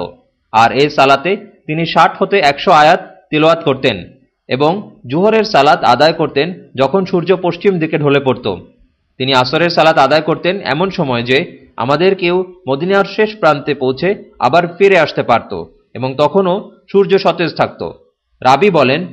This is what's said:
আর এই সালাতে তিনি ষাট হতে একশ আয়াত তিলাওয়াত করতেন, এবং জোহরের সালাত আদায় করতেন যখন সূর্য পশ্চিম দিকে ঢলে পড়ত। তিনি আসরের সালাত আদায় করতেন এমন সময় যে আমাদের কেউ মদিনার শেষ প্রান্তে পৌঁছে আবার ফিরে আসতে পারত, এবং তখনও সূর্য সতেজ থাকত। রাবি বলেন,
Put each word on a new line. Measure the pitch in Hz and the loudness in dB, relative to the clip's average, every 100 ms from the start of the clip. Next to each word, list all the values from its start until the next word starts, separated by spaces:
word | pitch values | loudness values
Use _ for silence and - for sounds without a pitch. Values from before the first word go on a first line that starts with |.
| 90 - _ _ _ | -12 -14 _ _ _
আর | 110 117 | 2 2
এই | 120 147 | 2 0
সালাতে | 147 135 139 175 208 - _ | 2 2 2 0 -6 -8 _
তিনি | - 156 165 | -10 -6 -2
ষাট | 175 180 185 | 2 2 0
হতে | 190 196 | -2 0
একশ | 147 143 - | 0 0 2
আয়াত | 160 151 180 - - - | 4 6 4 -2 -20 -6
তিলাওয়াত | 151 156 165 | 0 2 2
করতেন, | 160 131 135 98 85 - _ _ - | 0 -2 -2 -4 -8 -20 _ _ -8
এবং | 127 147 196 - - 120 | -2 0 -2 -8 -18 -8
জোহরের | 147 208 220 | -2 0 0
সালাত | 208 139 139 170 | 2 2 4 2
আদায় | 117 123 156 | 2 2 2
করতেন | 165 151 147 160 185 - 120 | 0 -2 -2 -4 -6 -10 -2
যখন | 135 196 | 0 0
সূর্য | 185 180 170 185 | -2 -2 0 -2
পশ্চিম | 175 - 208 185 | -2 -2 -2 0
দিকে | 156 160 | -2 -2
ঢলে | 147 139 | 0 0
পড়ত। | 131 117 113 90 - _ _ _ _ - | 0 -2 -4 -8 -10 _ _ _ _ -8
তিনি | 131 | -2
আসরের | 131 127 156 170 | 0 2 0 0
সালাত | 170 160 156 | 2 2 4
আদায় | 135 156 | 4 2
করতেন | 156 156 175 196 | 0 -4 -2 -4
এমন | - 143 190 | -4 -4 -4
সময় | 185 143 120 | -4 -4 -4
যে | 120 135 175 - - - | 0 -2 -2 -12 -18 -8
আমাদের | 120 151 185 | -4 0 0
কেউ | 190 175 180 185 - - | 0 0 -2 -4 -10 -6
মদিনার | 139 180 196 196 | -4 -2 0 -2
শেষ | - 214 214 | -2 -4 0
প্রান্তে | 160 147 151 | 0 0 -2
পৌঁছে | 139 127 131 175 208 - - | -4 -2 -2 -4 -4 -10 -4
আবার | 123 160 170 | 0 0 0
ফিরে | - 196 185 | 2 2 4
আসতে | 147 - | 0 -2
পারত, | 107 117 - 92 80 _ _ | 0 0 -2 -12 -12 _ _
এবং | 117 131 | -10 -8
তখনও | 135 147 196 185 196 214 - _ | -2 0 0 0 -2 -6 -20 _
সূর্য | 196 185 190 | 0 2 2
সতেজ | 196 180 165 - | 0 -2 -2 -2
থাকত। | 123 - 82 - _ _ _ - | -4 -6 -12 -14 _ _ _ -4
রাবি | 120 139 202 | 2 4 4
বলেন, | 165 123 151 180 | 2 2 0 -6